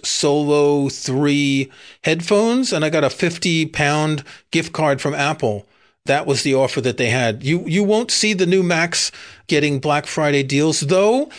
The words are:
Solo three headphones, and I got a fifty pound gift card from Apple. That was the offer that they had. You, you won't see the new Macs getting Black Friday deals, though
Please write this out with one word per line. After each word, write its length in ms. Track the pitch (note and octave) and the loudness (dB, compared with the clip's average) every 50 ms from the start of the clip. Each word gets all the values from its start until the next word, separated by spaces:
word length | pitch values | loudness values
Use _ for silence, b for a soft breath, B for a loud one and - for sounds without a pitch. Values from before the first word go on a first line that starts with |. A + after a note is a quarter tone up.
| - | -6
Solo 840 | - - - - D3 C#3+ D3 D3 C#3+ D3 D3 D3 C#3+ D3 C#3+ C#3 C#3 | -6 -4 -2 0 2 2 2 2 2 2 4 4 4 2 2 0 -2
three 800 | - - - - B2+ C3+ D3 C#3+ C#3+ C#3+ C#3+ C#3 C#3 C3+ C3+ C3 B B B B B B - | -4 -6 -6 -4 -2 0 2 2 2 2 2 2 2 0 -2 -4 B B B B B B -2
headphones, 720 | D#3+ D#3+ E3+ E3+ - G#3 G3+ A3 A3+ A#3 B3+ C4 A#3 G3+ | -2 -2 -2 0 0 2 2 2 2 2 0 0 0 0
and 100 | D#3+ D3+ | 0 0
I 60 | D#3 | 0
got 140 | D#3+ D#3 C#3+ | 0 2 0
a 60 | C3 | 0
fifty 540 | - - - E3+ E3 - - F3+ E3 D#3+ D#3+ | 0 0 -2 -2 -2 -2 0 0 2 2 0
pound 580 | D#3 - - D3+ C#3+ D3 D3+ D3+ D#3 D#3 C#3+ B B B B B B | 0 -2 0 0 2 2 2 0 0 -2 -4 B B B B B B
gift 220 | - D#3+ E3 E3 - | -4 -2 -2 -2 -4
card 280 | - D#3 D3 C#3 C3+ | -2 0 0 0 0
from 140 | - D3 C#3+ | -2 -4 -2
Apple. 520 | D3 C#3+ D3 D#3 - - A2+ G#2 G2+ - b b b b b b b _ | -2 -2 -2 -2 -2 -2 -4 -4 -4 -8 b b b b b b b _
That 200 | - C#3 D3 D#3 | -2 0 0 0
was 160 | - C#3 A#2+ - | 0 -2 -2 0
the 120 | D3 C3+ | 0 2
offer 280 | C3 C3+ B2 - - A#2 | 2 2 0 0 -2 -2
that 160 | B2+ A#2+ - | -2 -2 0
they 100 | B2+ A#2 | -2 0
had. 340 | A#2+ C3 B2 A2+ A2 A#2+ C3+ | 0 0 0 -2 -2 -4 -2
You, 220 | C3+ E3 F3 F#3+ | -2 -2 -2 -2
you 160 | F#3+ D#3+ F#3+ G#3 | -2 0 0 2
won't 280 | G3 G#3+ A3 A#3+ A#3 | 2 2 0 0 -2
see 240 | - - - G#3+ G#3+ | -2 0 0 0 0
the 100 | F3+ F#3+ | 0 0
new 180 | E3+ F3+ F#3+ F#3 | 2 2 2 2
Macs 480 | F3 F3 D#3+ E3 E3+ E3 - - - B B B B B B B | 2 0 0 0 -2 -2 -4 -4 -6 B B B B B B B
getting 320 | - E3 D3 D3 D3 C#3+ C3+ | -2 0 0 2 0 0 -2
Black 260 | C3+ D3+ D3 D3 D3 | 0 0 0 0 -2
Friday 380 | - - - D#3 D3 C#3+ C#3 C3+ | -4 -4 -2 0 0 2 0 0
deals, 380 | C3 C#3 C#3 D3 D#3+ D3+ - | 0 0 0 2 2 0 -2
though 500 | D#3 C#3+ F#3 F#3 G3 G#3+ A#3 C4 D4 D4+ B | -2 0 2 2 4 2 2 0 -2 -4 B